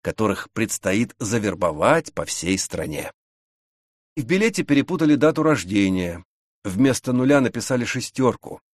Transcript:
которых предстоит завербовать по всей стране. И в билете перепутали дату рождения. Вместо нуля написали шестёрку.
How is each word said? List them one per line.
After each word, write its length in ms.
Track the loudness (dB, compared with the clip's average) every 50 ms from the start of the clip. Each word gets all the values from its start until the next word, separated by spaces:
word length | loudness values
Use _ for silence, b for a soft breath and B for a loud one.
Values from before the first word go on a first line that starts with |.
которых 500 | _ -6 -2 0 0 0 0 -2 -6 -12
предстоит 600 | _ -4 -4 -4 -4 -4 -2 0 0 0 -2 -4 -4 _
завербовать 960 | -6 -2 -2 0 0 -2 -2 0 -2 -2 -2 0 2 2 2 2 0 -4 _
по 100 | -8 -8
всей 320 | -6 -8 -6 -2 -2 -2
стране. 560 | -2 -2 -6 -6 -8 -6 -6 -6 -8 -10 -10 -14 _ _ _ _ _ _ _ _ _ _ _ _ _ _ _ _ _ _ _ _
И 60 | -10
в 20 | -4
билете 380 | 0 0 2 2 0 0 -2
перепутали 540 | 0 2 2 2 2 0 -2 0 2 4 4
дату 260 | 4 4 2 2 2
рождения. 840 | 2 2 2 0 -2 -2 0 2 2 2 2 0 -2 -4 -6 -10 -14 _ _ _ _ _ _ _ _
Вместо 480 | -6 0 2 2 2 2 0 -2 -2
нуля 300 | 0 2 4 4 4 4
написали 420 | 4 2 0 -4 -4 -2 -2 -2 -2
шестёрку. 800 | -2 -4 -6 -6 -6 _ 0 2 2 2 0 -10 -16 -16 -16 _ _